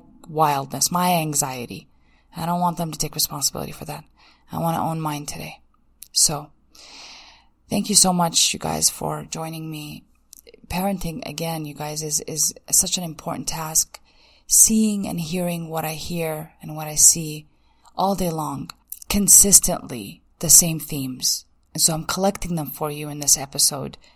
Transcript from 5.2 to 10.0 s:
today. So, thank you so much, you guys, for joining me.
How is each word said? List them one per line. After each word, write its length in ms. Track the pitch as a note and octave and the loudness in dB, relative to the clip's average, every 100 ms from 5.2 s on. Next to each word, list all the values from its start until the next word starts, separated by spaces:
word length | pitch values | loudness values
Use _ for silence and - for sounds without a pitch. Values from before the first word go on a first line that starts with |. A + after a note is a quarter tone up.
| D3 | -8
today. 340 | - D3+ - _ _ _ _ - | -10 -10 -14 _ _ _ _ -4
So, 380 | - - D3 D3+ _ _ - - - - - - - _ _ - | 2 2 0 -8 _ _ -20 -20 -20 -20 -20 -20 -20 _ _ -4
thank 200 | G#3 G3 | -2 2
you 60 | |
so 180 | G3 F#3+ | 4 6
much, 400 | F3 E3+ - - | 4 2 2 2
you 60 | - | 0
guys, 320 | - D#3 D#3 | -4 0 0
for 340 | - D#3 D3+ | 0 -4 -4
joining 460 | D3+ D#3+ D#3+ D#3+ D#3+ | -8 -10 -8 -10 -10
me. 340 | D3+ D3+ - | -10 -12 -16